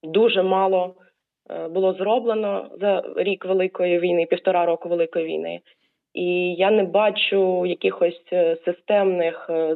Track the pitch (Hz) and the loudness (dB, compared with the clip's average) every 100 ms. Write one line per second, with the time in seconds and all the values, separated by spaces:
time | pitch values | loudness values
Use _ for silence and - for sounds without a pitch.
0 | 160 170 226 214 185 190 190 185 180 185 | -2 2 2 2 2 2 2 2 -2 -8
1 | _ _ _ _ _ - 165 175 190 185 | _ _ _ _ _ -10 -6 0 0 0
2 | 196 233 233 220 208 196 - - 202 190 | 0 0 0 -2 -2 -4 -8 -4 0 0
3 | - - 180 175 185 190 185 190 180 175 | -2 -4 -2 -2 -2 0 0 0 0 2
4 | 180 175 165 175 - 180 170 170 175 175 | 2 0 0 0 0 2 2 0 -2 -2
5 | 165 175 165 156 165 175 _ _ _ _ | 0 -2 -4 -4 -6 -10 _ _ _ _
6 | _ - 180 180 180 170 190 214 190 180 | _ -6 -2 0 -2 0 2 2 2 2
7 | 214 208 - 196 190 180 180 170 190 - | 2 0 -2 2 2 0 -2 -2 -4 0
8 | 175 175 _ 180 170 165 - 175 - 208 | -2 -2 _ 0 2 0 -4 -6 0 2
9 | 190 180 165 165 - 165 160 | 2 2 -2 -2 -4 -2 0